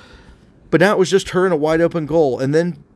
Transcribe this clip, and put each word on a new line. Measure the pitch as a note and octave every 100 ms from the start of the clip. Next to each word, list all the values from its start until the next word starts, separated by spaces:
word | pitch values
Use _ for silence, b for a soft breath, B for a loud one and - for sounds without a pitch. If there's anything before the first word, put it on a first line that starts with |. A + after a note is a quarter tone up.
| B B B B B _ _
But | D#3+
now | F#3
it | G3+
was | F3+
just | F#3+ -
her | F3+
and | F#3
a | E3
wide | D3+ D#3+
open | E3+ E3+ D3
goal, | D#3+ D3 A#2
and | C3 D3+
then, | F3 E3+ -